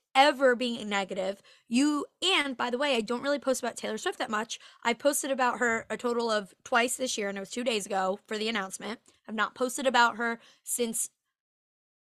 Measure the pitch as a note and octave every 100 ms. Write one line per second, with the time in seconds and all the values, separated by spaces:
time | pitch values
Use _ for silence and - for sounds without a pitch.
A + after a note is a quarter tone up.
0 | _ C4 C#4+ C4 C4+ A#3+ B3 A#3 G#3 G3+
1 | F#3+ F#3+ F#3+ G3+ - - - A#3 D4 D4
2 | - _ F4 F#4 C#4+ B3 B3 A#3+ C#4+ A#3+
3 | G#3+ A#3+ C#4 C#4+ C4 B3+ A#3+ - G#3 A3
4 | F4+ G4 C4 G#3+ A3+ - - - - A#3
5 | C#4+ D4 C#4+ C4 B3 - A#3+ A3+ - G#3+
6 | B3 A#3 A#3 G#3+ G3 _ - B3 A#3+ -
7 | C4 - G3+ G3 G3 - B3 A3 G3 G3
8 | F#3+ G3+ - G#3+ A3 A3+ F#3+ - G3 A#3
9 | _ _ - A3 G3+ - B3+ - C4+ A#3+
10 | A#3 G#3+ A#3 A#3 - _ - - A#3 A3+
11 | - _ _ _ _ _ _ _ _ _